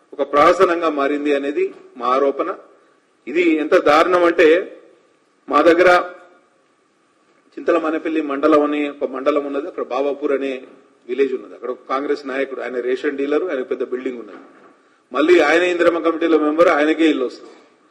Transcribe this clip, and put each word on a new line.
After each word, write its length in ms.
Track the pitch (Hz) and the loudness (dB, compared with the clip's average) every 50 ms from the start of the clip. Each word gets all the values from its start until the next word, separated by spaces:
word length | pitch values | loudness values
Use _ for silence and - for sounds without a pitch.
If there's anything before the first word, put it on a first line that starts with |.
| _ _ - | _ _ -8
ఒక 100 | - 139 - - | -6 -6 0 2
ప్రహసనంగా 560 | 143 147 170 180 175 190 180 170 170 170 160 | 4 4 4 4 4 2 2 2 0 -2 -2
మారింది 440 | 151 143 139 139 147 143 147 147 143 | -2 -2 -2 -2 -2 -2 -2 -2 -2
అనేది 300 | 139 139 143 147 165 190 196 - - - - - | -2 -2 -4 -4 -4 -4 -4 -6 -12 -20 -20 -14
మా 100 | 127 117 | -8 -4
ఆరోపణ. 440 | 123 127 135 139 139 135 - 165 175 202 - - - _ _ _ _ _ _ _ _ _ _ - | -2 0 0 0 0 0 -2 -4 -6 -8 -10 -14 -20 _ _ _ _ _ _ _ _ _ _ -12
ఇది 180 | - 135 170 180 165 160 156 147 | -6 -2 0 0 2 2 0 0
ఎంత 120 | 151 185 175 160 | 2 2 2 4
దారుణం 380 | 151 147 156 165 175 185 180 175 | 4 4 4 4 2 2 2 2
అంటే, 240 | 170 170 175 175 151 160 180 202 - - - - - _ _ _ _ _ _ _ _ _ _ _ - | 2 4 4 6 6 6 4 2 -4 -10 -20 -20 -20 _ _ _ _ _ _ _ _ _ _ _ -2
మా 100 | 135 143 151 | 0 4 4
దగ్గర 280 | 170 165 170 175 180 180 180 180 - - - - - _ _ _ _ _ _ _ _ _ _ _ _ _ _ _ _ _ _ _ _ _ _ _ _ _ | 6 6 6 6 6 4 4 2 -2 -10 -18 -20 -20 _ _ _ _ _ _ _ _ _ _ _ _ _ _ _ _ _ _ _ _ _ _ _ _ _
చింతల 260 | - 143 - 170 170 | -8 -2 -2 0 0
మనపల్లి 440 | 160 156 160 160 - 170 160 160 151 | 0 -2 -4 -4 -4 -4 -4 -4 -4
మండలం 400 | 143 139 143 143 151 156 147 147 | -4 -4 -2 0 2 2 2 2
అనే 180 | 147 147 147 147 143 139 | 0 -2 -4 -4 -6 -6
ఒక 140 | - 139 127 | -6 -8 -8
మండలం 340 | 131 131 135 147 151 143 143 143 | -6 -4 -2 -2 -2 -2 -2 -4
ఉన్నది, 180 | 139 139 151 | -6 -8 -8
అక్కడ 180 | 185 - - 127 113 120 | -8 -8 -10 -8 -6 -4
బాబాపూర్ 400 | 127 143 143 143 143 151 147 139 | -4 -2 -4 -4 -4 -4 -4 -2
అనే 200 | 131 139 135 131 127 - - - - _ _ _ _ _ - | -2 -4 -6 -8 -10 -12 -18 -20 -20 _ _ _ _ _ -6
విలేజ్ 240 | - 127 139 131 123 | -2 -2 -2 -2 -2
ఉన్నది. 200 | 113 104 95 90 | -6 -10 -12 -18
అక్కడ 160 | - - 120 | -12 -10 -10
ఒక 140 | 123 - - - | -10 -10 -8 -6
కాంగ్రెస్ 380 | 135 135 143 147 143 139 139 | -6 -4 -4 -4 -4 -6 -6
నాయకుడు, 340 | 135 127 135 135 135 135 120 | -8 -6 -6 -6 -6 -8 -10
ఆయన 200 | 117 120 127 127 | -10 -8 -6 -6
రేషన్ 380 | 117 123 131 131 - 147 135 135 | -4 -2 -4 -2 -4 -4 -4 -4
డీలర్, 240 | 139 139 151 151 180 185 | -4 -2 -2 -2 -2 -4
ఆయన 120 | 160 - - | -6 -6 -6
పెద్ద 220 | - 131 127 131 - 123 | -6 -6 -6 -6 -6 -8
బిల్డింగ్ 280 | 123 - 135 123 120 107 | -8 -8 -8 -10 -10 -14
ఉన్నది. 200 | 101 90 85 - - - - - - _ _ _ _ _ _ _ - 123 | -16 -18 -20 -20 -20 -20 -20 -20 -20 _ _ _ _ _ _ _ -6 -2
మళ్ళీ 240 | 127 147 165 180 175 | 0 4 4 6 6
ఆయన 220 | 151 147 156 170 180 | 6 4 4 2 2
ఇందిరమ్మ 360 | 180 175 170 175 170 170 165 | 2 0 2 2 2 2 0
కమిటీలో 400 | 156 165 156 156 170 165 165 156 | 0 -2 -2 0 2 2 2 2
మెంబర్, 300 | 151 151 151 160 170 185 | 2 2 2 2 2 2
ఆయనకే 380 | 165 143 147 156 160 151 165 156 | 2 2 2 0 0 2 2 2
ఇల్లు 140 | 143 135 127 | 2 0 -2
వస్తుంది. 320 | 117 - - - - - - _ _ _ _ _ _ | -6 -8 -10 -20 -20 -20 -20 _ _ _ _ _ _